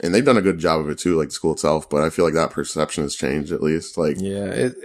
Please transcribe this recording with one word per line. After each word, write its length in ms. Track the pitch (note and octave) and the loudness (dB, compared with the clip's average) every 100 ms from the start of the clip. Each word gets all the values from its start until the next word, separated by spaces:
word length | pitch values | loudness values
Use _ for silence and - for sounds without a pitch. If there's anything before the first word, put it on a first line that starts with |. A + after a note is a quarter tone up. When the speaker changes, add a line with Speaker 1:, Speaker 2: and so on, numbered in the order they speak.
Speaker 1:
and 100 | F2 | 2
they've 100 | G2 | 4
done 120 | C#3 A#2 | 4 4
a 40 | |
good 200 | F#2+ E2 | 4 2
job 180 | E2 D#2+ | 2 0
of 100 | D2 | 0
it 80 | D2 | -2
too, 220 | F2+ E2 | 0 2
like, 120 | D2+ | 0
the 40 | |
school 180 | - D#2+ | -2 -2
itself, 380 | D2+ D2+ D#2 - | 0 2 0 0
but 120 | D2 | 0
I 60 | D#2 | 0
feel 140 | E2+ | 2
like 100 | E2+ | 2
that 180 | D#2 D#2 | 2 0
perception 500 | - D2 D#2 D#2 - | -4 -4 -2 -2 -2
has 140 | C#2+ - | -4 -4
changed 340 | C2 D2 D2+ | -4 -2 -4
at 100 | E2+ | -2
least. 380 | D#2 D#2+ - - | 0 0 -4 -2
Like, 200 | D#2 F#2 | -2 -2
Speaker 2:
Yeah, 240 | G2 G2 | -4 -4
it, 320 | F#2+ G#2+ B2+ - | -4 -2 -4 -4